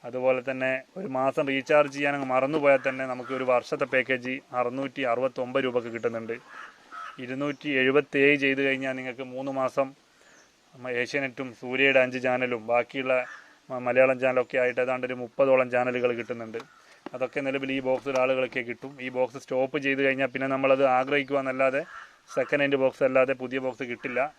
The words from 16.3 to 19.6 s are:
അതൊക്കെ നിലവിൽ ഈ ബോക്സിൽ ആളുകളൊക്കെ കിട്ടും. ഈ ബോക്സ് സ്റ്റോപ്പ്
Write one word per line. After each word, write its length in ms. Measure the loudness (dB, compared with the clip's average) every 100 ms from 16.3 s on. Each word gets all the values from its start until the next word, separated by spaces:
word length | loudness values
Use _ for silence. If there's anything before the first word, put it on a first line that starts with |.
| -8 -8 -12 -14 _ _ -20 -16 -8
അതൊക്കെ 240 | -6 -4 -4
നിലവിൽ 220 | -4 -4 -4
ഈ 20 | -2
ബോക്സിൽ 280 | -2 0 0
ആളുകളൊക്കെ 400 | 2 0 -2 -4 -6
കിട്ടും. 220 | -10 -12 -12 -8
ഈ 20 | -2
ബോക്സ് 220 | -4 -4
സ്റ്റോപ്പ് 340 | -6 -2